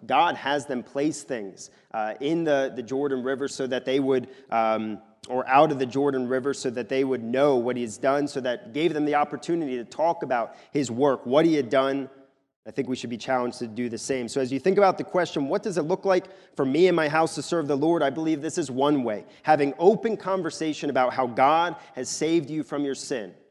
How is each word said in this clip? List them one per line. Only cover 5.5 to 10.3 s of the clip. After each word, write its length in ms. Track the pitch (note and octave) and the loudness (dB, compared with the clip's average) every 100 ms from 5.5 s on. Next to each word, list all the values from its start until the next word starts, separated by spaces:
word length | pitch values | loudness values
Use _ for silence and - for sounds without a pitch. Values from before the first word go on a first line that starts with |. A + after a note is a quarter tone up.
| C3+ D#3 | 6 6
of 80 | C3+ | 4
the 60 | B2+ | -2
Jordan 400 | C3+ C#3+ C3+ B2 | 0 0 0 0
River 260 | C3 C3+ | -2 -2
so 160 | C3+ C3+ | -4 -4
that 180 | A#2+ A2 | -6 -4
they 160 | C3+ | 0
would 200 | C3+ B2+ | 0 -2
know 320 | A2+ C3 D3 B2+ | -2 2 4 4
what 200 | A#2+ B2 | 2 -2
he 60 | |
has 160 | A#2 G2+ | -6 -2
done, 300 | C3+ C#3+ D3 | 0 2 0
so 140 | C#3 | -2
that 300 | B2 A#2+ A2+ | -4 -4 -6
gave 220 | C#3 E3 | 0 0
them 120 | D3+ D3 | 2 2
the 100 | D3 | 2
opportunity 640 | D3 D3 - E3+ C#3+ B2 | 0 -4 -4 -2 -2 -4
to 60 | |
talk 380 | A2 - A3 A3 | -6 -2 0 0
about 360 | C#3 | -2